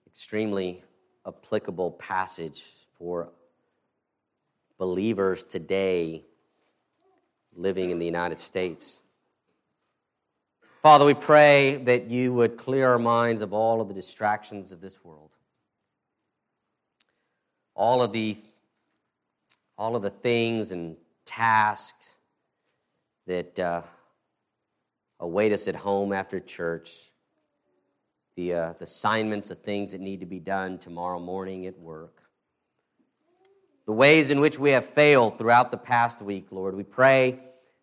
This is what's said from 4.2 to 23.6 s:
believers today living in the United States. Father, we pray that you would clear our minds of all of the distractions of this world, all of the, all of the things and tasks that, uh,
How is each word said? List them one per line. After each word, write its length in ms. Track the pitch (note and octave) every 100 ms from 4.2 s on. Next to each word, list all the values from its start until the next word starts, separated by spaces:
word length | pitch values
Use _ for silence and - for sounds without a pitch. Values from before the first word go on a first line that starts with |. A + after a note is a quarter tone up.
| _ _ _ _ _ -
believers 680 | F#2 F2+ A2 G2+ F#2+ F2+ -
today 800 | F#2 D#2+ F#2+ F#2+ F2+ E2 D#2+ - _ _ _ _ _ _ _ _ _ _ _ _ F2+
living 360 | F#2 F#2+ F2+
in 80 | F2
the 60 | E2+
United 360 | F2 F2 D#2+
States. 580 | - F#2+ F#2 D#2 - - _ _ _ _ _ _ _ _ _ _ _ _ _ _ _ _ _ _
Father, 240 | D#3 D3 D3
we 80 |
pray 640 | C#3+ - D3+ D3 C#3+ C3+ C3+ B2+
that 220 | B2 A#2+
you 260 | B2 B2+
would 240 | B2 A#2 A#2
clear 320 | - C3+ C3
our 100 | A#2+
minds 420 | A#2 A#2 A#2 A2
of 120 | G#2
all 260 | G#2 A2+ A#2
of 80 | G#2
the 60 |
distractions 800 | G2 F2+ - G#2+ G#2+ - G#2 F2+
of 80 | F2+
this 200 | F#2+ -
world, 280 | F2 D2+ D#2 _ _ _ _ _ _ _ _ _ _ _ _ _ _ _ _ _ _ _ _ _ _ _ _
all 280 | - G#2+ B2+
of 100 | A#2+
the, 240 | A2+ A2 G#2 - _ _ _ _ _ _ _ _ _ _ _ _ -
all 180 | A2 A#2
of 60 |
the 80 | G2+
things 600 | - B2 A#2 A#2 A2+ G#2
and 260 | F2+ E2+ D#2+ _ _ -
tasks 880 | - A#2 A2 G#2+ G#2 - - - _ _ _ _ _ _ _ _ _ _ _ -
that, 300 | F2+ F2
uh, 240 | -